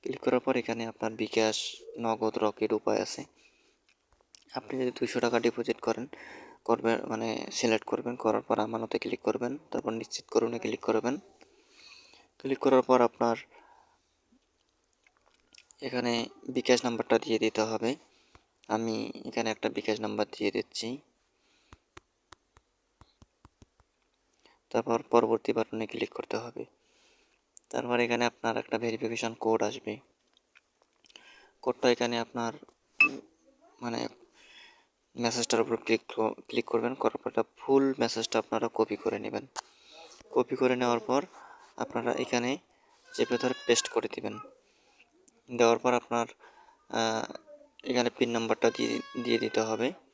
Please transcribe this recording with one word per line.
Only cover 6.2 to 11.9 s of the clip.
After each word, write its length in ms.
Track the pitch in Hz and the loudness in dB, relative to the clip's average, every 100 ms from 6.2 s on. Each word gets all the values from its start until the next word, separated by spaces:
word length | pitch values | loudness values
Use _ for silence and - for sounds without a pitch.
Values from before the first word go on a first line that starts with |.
| - - - - - | -18 -20 -20 -8 0
করবেন, 400 | 117 117 113 - | 2 4 0 -2
মানে 400 | 110 113 110 - | -4 -4 -4 -6
সিলেক্ট 340 | - 120 110 - | -2 2 2 0
করবেন, 300 | - 120 127 | -4 -4 0
করার 260 | 113 110 | 2 0
পর 180 | - 110 | 0 0
আমানতে 400 | 110 113 113 - | 0 -4 -4 -4
ক্লিক 220 | - - | -4 -2
করবেন, 360 | - 120 123 143 - | -2 -2 -4 -6 -6
তারপর 200 | - 120 | -6 -4
নিশ্চিত 340 | 113 - - - | -6 -8 -12 0
করুনে 340 | 113 117 120 | 0 0 -2
ক্লিক 200 | 110 110 | -6 -4
করবেন। 380 | - 110 117 151 - - - _ _ - - | 0 0 0 -4 -10 -20 -20 _ _ -20 -20